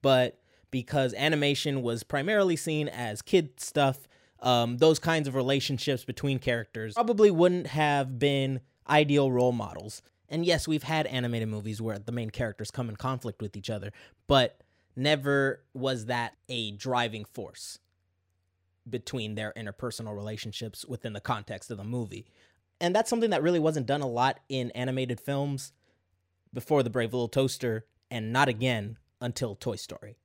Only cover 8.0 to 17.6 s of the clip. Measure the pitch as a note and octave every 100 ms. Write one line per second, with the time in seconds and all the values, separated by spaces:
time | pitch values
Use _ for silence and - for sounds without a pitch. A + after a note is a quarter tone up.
8 | C3 B2+ C#3+ C#3 C3+ C3 - _ - D3+
9 | D3+ C#3+ C#3 B2 B2 A#2+ G2 D#2 G#2+ -
10 | _ _ _ D#3 F3 D#3+ - D#3 - D#3+
11 | D#3 B2+ A#2+ A#2 A2 G#2+ G#2 G#2 A2+ G2+
12 | G#2+ A#2+ A2 - A#2+ G2+ G#2+ - A#2+ G#2
13 | B2+ C3 A#2+ - G#2+ G#2 F#2+ G#2+ G2+ -
14 | - _ _ C#3 B2 - _ _ _ -
15 | C#3 D3+ C#3 C#3 C3+ - _ C3+ C3 B2+
16 | G#2+ A#2+ A#2 _ _ B2 A2 G2+ C3 B2
17 | A#2+ A2 G#2 - F#2+ -